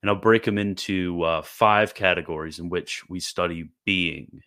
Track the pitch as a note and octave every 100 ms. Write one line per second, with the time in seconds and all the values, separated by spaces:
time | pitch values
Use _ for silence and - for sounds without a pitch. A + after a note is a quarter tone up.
0 | G2+ G2+ A2 A2+ A2 G#2 G2+ F#2 - F#2+
1 | F2+ F2 E2 D#2+ D#2 - A2 G#2 G#2+ -
2 | F#2+ F2 E2 D#2+ D#2+ D#2 E2+ F2 - -
3 | - F2+ - - F2 E2+ D#2 _ - F#2+
4 | E2+ D2+ - -